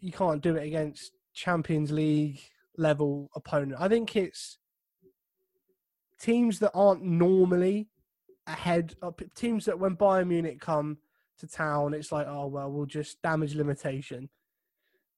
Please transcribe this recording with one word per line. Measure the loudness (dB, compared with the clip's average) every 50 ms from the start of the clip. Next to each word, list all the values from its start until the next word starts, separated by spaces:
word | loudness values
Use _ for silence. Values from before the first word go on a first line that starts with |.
you | -12 -10
can't | -4 -2 0 0 0 0 0
do | 0 0
it | 0 -2
against | -4 -4 -4 -4 -4 -6 -12 -18 -20 -20 _ _ _ _
Champions | -6 -2 -2 0 0 0 0 0 0 0 0
League | 0 0 2 2 2 2 0 0 -4 -10 -16 -20 _ _ _ _ _
level | 0 2 2 2 2 0 0 -2 -4 -8 -10 -14
opponent. | -14 -6 -2 -2 -2 -2 -2 -2 -2
I | 0
think | 2 2 2 0 0 -2
it's | -2 -2 -2 -6 -12 -16 -16 -18 _ _ _ _ _ _ _ _ _ _ _ _ _ _ _ _ _ _ _ _ _ _ _ _ _ _ _ _ _ _ _ _ -6
teams | -2 2 2 4 4 2 2 0
that | 0 0 4
aren't | 6 6 6 6 4 2
normally | 0 4 4 6 6 6 6 6 6 4 4 4 2 0 0 -4 -6 _ _ _ _ _ _ _ _ _ _ _
ahead, | -12 -10 -4 0 0 2 2 0 -2 -8 -12
uh, | -12 -12
p-, | -12 -12 -16 -16 -10
teams | -6 -4 -2 -2 0 -2
that | -2 -2 0
when | 0 -2 2
Bayern | 4 4 4 6 4 2
Munich | 2 2 0 0 -2 -6 -6
come | -4 -2 0 0 0 -2 -6 -8 _ _ _ _ _ _ _ _
to | -20
town, | -12 -6 -4 -2 0 0 0 0 0 -2
it's | -6 -6 -4
like, | -4 -4 -4
"Oh, | -4 -6 -8 -8
well, | -6 -6 -6 -6 -6
we'll | -6 -6 -6
just | -4 -6 -8 -8 -8 -8 -6
damage | -2 0 0 0 0 -2 -2
limitation." | -2 -2 -2 -2 -4 -6 -6 -6 -8 -10 -12 -12 -14 -14 -16 _ _ _ _ _ _ _ _ _ _ _ _ _ _ _ _ _